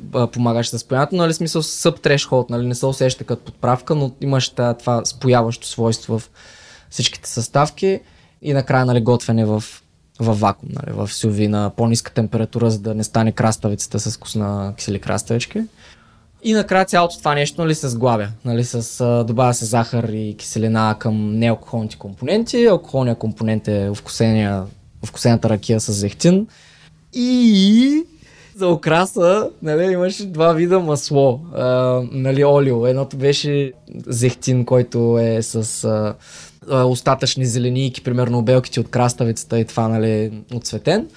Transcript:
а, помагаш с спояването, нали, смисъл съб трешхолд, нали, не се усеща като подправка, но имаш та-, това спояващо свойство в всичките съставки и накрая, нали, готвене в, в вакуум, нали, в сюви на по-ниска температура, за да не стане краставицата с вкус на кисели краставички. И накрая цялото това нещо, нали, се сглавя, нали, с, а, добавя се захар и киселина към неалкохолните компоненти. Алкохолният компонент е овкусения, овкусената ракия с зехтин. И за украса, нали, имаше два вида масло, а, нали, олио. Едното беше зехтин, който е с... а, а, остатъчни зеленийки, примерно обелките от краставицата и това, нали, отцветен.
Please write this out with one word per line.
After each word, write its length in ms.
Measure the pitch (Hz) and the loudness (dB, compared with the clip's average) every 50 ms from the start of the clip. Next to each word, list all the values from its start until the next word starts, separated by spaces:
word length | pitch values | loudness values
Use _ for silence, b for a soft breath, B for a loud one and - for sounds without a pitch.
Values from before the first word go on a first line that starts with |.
| - - - | -10 -4 -2
а, 120 | 127 120 | -2 -2
помагаш 420 | 117 - 120 120 117 117 117 117 - | -2 0 -2 0 0 0 0 -2 -4
с 100 | 120 117 | -6 -8
спояването, 380 | - - 131 131 147 - 190 | -6 -2 0 0 0 0 0
нали, 180 | 175 170 165 156 | 0 0 0 0
смисъл 280 | - 165 156 - 160 | -2 -4 -4 -2 -4
съб 380 | 156 - - - - 170 165 - | -4 -4 -4 0 0 0 0 2
трешхолд, 500 | - 147 143 143 - - 135 127 120 - | 2 2 2 2 2 0 0 0 0 0
нали, 160 | 120 120 123 | -2 -2 -2
не 80 | 123 120 | -2 -2
се 120 | - 139 | -2 -2
усеща 380 | 135 135 - 131 127 - - 120 | -2 0 0 0 0 -2 -4 -6
като 180 | - 120 - - | -8 -8 -8 -8
подправка, 500 | - - - 127 120 127 - - - 156 | -16 -10 -4 0 0 0 0 0 -2 -2
но 180 | 147 139 127 - - | 0 -2 -4 -4 -4
имаш 280 | 139 139 135 131 123 - | -2 0 0 0 0 -2
та-, 260 | - 131 120 120 113 | -2 -2 0 0 -2
това 300 | - - 123 120 113 - | -2 -2 -2 0 0 -2
спояващо 600 | - - - - 127 127 120 113 117 117 - - | -4 -6 -2 2 2 4 4 2 0 -4 -8 -10
свойство 520 | - - 120 113 113 113 - - - 113 110 | -10 -4 0 0 0 0 -2 -4 -4 -6 -6
в 120 | - - B B B B B B B B B B B B | -6 -10 B B B B B B B B B B B B
всичките 380 | - - 113 - - - - - | -8 -6 -6 -6 -6 -8 -12 -10
съставки 720 | - 120 113 - - 139 151 156 - - 196 190 190 - b b b b b b b b | -6 -6 -4 0 2 2 2 0 -2 -2 0 0 0 -2 b b b b b b b b
и 100 | - 147 | -4 -2
накрая, 320 | 139 135 127 - 131 127 127 | -2 -2 0 2 2 2 2
нали, 140 | 127 120 120 | 4 2 2
готвене 440 | 110 123 123 120 - - 113 113 110 | 4 2 2 2 2 0 2 2 2
в, 160 | 107 107 107 - - - - _ _ _ _ _ _ _ - | 2 0 -2 -4 -6 -16 -20 _ _ _ _ _ _ _ -2
в 140 | 117 113 107 | 0 0 2
вакуум, 380 | 101 107 98 - - - - | 2 2 0 0 -2 -8 -12
нали, 240 | - - - - 107 | -12 -10 -10 -8 -6
в 160 | 104 104 107 | -6 -6 -6
сюви 360 | - - - 110 104 104 107 104 | -6 -2 -2 0 2 2 2 2
на 220 | 104 104 104 101 - | 2 0 0 -2 0
по-ниска 360 | - 117 117 117 117 - - | 0 0 2 2 0 -2 -4
температура, 580 | - 120 110 - - 110 110 - - 117 117 113 | -2 -2 -2 0 0 -2 -4 -2 -2 0 0 0
за 80 | 110 101 | 0 0
да 160 | 104 110 107 | -4 -6 -4
не 100 | 110 104 | -4 -4
стане 280 | - - 113 113 110 | -2 0 0 2 2
краставицата 680 | - - 113 110 107 - - 104 101 - - - - 104 | 0 2 0 0 0 0 -2 -4 -4 -4 -6 -6 -6 -4
с 160 | - 107 110 | -4 -6 -8
вкус 180 | - - - - | -10 -10 -8 -6
на 380 | 110 104 101 101 101 98 101 101 | -4 -4 -4 -4 -4 -6 -8 -8
кисели 220 | - - 107 98 98 | -10 -8 -6 -6 -6
краставички. 640 | - - 95 95 - - 117 120 - - - 214 226 - b b b b b b b b b b b b _ _ | -4 -4 -4 -4 -2 -2 -2 -2 -4 -4 -6 -6 -6 -8 b b b b b b b b b b b b _ _
И 100 | - 220 | -2 0
накрая 320 | 220 208 202 - 190 190 185 | 0 0 0 2 2 2 2
цялото 340 | - 202 175 170 170 - - | 2 2 2 2 2 -2 -2
това 160 | - 151 143 | -2 0 0
нещо, 280 | 143 143 143 - 170 | 0 0 -2 -2 -2
нали, 120 | 165 160 151 | -2 -2 -2
се 140 | 151 147 131 | -2 -2 -4
сглавя, 400 | 117 113 127 127 117 107 101 104 110 - - | -2 0 2 2 2 0 -2 -6 -8 -8 -6
нали, 200 | 120 117 117 120 | -2 -2 -2 -2
с, 360 | - - 117 113 - - - | -2 -4 -6 -6 -6 -4 -2
а, 240 | 127 120 120 120 117 | 0 0 2 0 0
добавя 300 | 113 113 123 127 123 123 | 0 2 2 2 2 2
се 100 | - 117 | 0 -2
захар 400 | 107 123 117 113 - 123 117 113 | 0 0 0 0 0 -2 -2 -2
и 320 | 107 107 110 107 104 104 - | -2 -4 -6 -6 -8 -8 -10
киселина 580 | - - - 110 110 110 110 110 110 107 107 - | -10 -8 -4 -2 0 2 2 2 2 2 0 0
към 400 | - 113 110 107 107 104 107 113 | -2 -2 -2 -2 -2 -2 -2 0
неалкохолните 580 | 117 117 110 - - - - 113 110 104 - | 0 0 0 -2 -4 -8 -6 -6 -6 -6 -10
компоненти. 720 | - - 101 95 - 127 147 196 226 233 - 247 240 240 | -12 -16 -16 -12 -8 -4 -2 0 0 0 0 0 4 4
Алкохолният 520 | 220 180 165 - - - 131 127 120 113 - | 4 4 2 0 -2 -2 0 0 0 0 -2
компонент 500 | 113 110 - - 113 110 110 107 - 107 | -4 -6 -4 -2 -2 -2 -2 -2 -2 -2
е 200 | 107 101 98 101 | -2 0 0 -2
овкусения, 720 | 101 - - - - - 113 113 110 107 104 101 101 95 95 101 - - - - - - - | -4 -8 -10 -8 -2 0 2 2 2 2 2 0 -2 -4 -6 -8 -14 -20 -20 -20 -18 -16 -16
овкусената 440 | - - - - 120 117 107 - 110 | -14 -8 0 2 2 2 4 2 0
ракия 320 | 110 101 - - 113 110 | 0 0 0 0 0 0
с 120 | - - | 0 -2
зехтин. 540 | 101 101 101 101 - - - 170 185 196 220 b b b b b b b b b b _ _ _ | -4 -4 -4 -4 -4 0 2 4 4 2 0 b b b b b b b b b b _ _ _
И 880 | - 254 240 247 254 247 240 226 208 190 190 202 214 233 262 277 294 311 339 - _ B B B B B B B B | -6 -4 0 0 2 4 6 6 6 6 6 6 6 6 6 4 2 0 -2 -4 _ B B B B B B B B
за 120 | 196 185 175 | -2 0 0
украса, 800 | 170 160 - 160 160 170 185 185 - 190 170 175 196 214 226 330 - - | 0 2 2 2 2 2 2 0 0 2 4 4 4 4 0 -2 -6 -8
нали, 300 | 160 156 151 165 180 190 | -4 -2 0 2 2 2
имаше 340 | 180 180 180 185 202 - 202 | 2 0 0 -2 -2 -6 -10
два 260 | 190 165 156 165 170 | -6 -2 2 4 4
вида 280 | 165 160 175 175 190 185 | 4 4 2 2 2 2
масло, 600 | 170 156 147 139 - - 147 139 139 131 143 147 165 175 - | 2 0 -2 -2 -2 0 2 4 4 4 2 0 -6 -8 -6
а, 100 | - 127 127 127 127 127 127 127 127 127 - | -2 0 2 2 2 2 2 0 0 -2 -4
нали, 320 | 135 131 131 135 135 139 143 | -4 -2 -2 0 2 4 4
олио. 420 | 143 143 143 143 135 120 117 117 | 6 6 6 4 2 2 2 2
Едното 300 | 127 127 135 135 131 143 | 2 2 0 -2 -6 -4
беше 560 | 135 135 143 143 - 151 147 143 143 139 131 - _ _ - - 120 120 | -2 0 0 0 0 0 -2 0 -2 -2 -4 -6 _ _ -18 -16 -14 -8
зехтин, 580 | - 123 117 127 123 - - - 131 127 123 120 | -6 -2 0 0 0 -2 -2 -2 0 0 2 2
който 540 | - 127 123 123 - - 117 117 117 117 117 | 2 2 2 2 2 0 0 2 2 4 2
е 240 | 117 113 113 113 | 2 2 0 0
с... 420 | 113 - - 113 110 117 - - - | -2 -4 -4 -4 -4 -4 -6 -4 -2
а, 300 | 113 110 107 107 104 104 B B B B B B B B B - - | -2 0 0 -2 -4 -6 B B B B B B B B B -6 -2
а, 140 | 139 127 127 | 2 2 2
остатъчни 600 | 127 127 - - 143 131 - - - - 135 127 | 2 2 0 0 0 0 0 0 -4 -2 -2 -2
зеленийки, 540 | 117 110 127 120 123 123 131 135 127 131 - - | 0 0 0 0 0 0 0 -2 -4 -4 -6 -4
примерно 340 | 127 120 123 123 117 120 120 | -2 0 0 0 0 0 0
обелките 420 | 110 123 127 127 123 - - 120 | 2 4 4 2 2 0 -4 -4
от 100 | 110 - | -4 -2
краставицата 680 | - 123 123 120 - - 123 113 113 - - - 117 117 | 0 0 0 0 0 0 -2 -2 -2 -4 -4 -2 -2 -2
и 60 | 113 | -2
това, 240 | - - 120 113 110 | -2 -2 -2 0 0
нали, 540 | 113 110 110 110 107 107 110 107 107 107 - - 120 | 0 0 0 0 0 0 -2 -4 -6 -12 -12 -10 -10
отцветен. 540 | 117 - - 117 107 - 151 180 233 330 - B | -8 -8 -8 -8 -4 0 0 0 0 -2 -6 B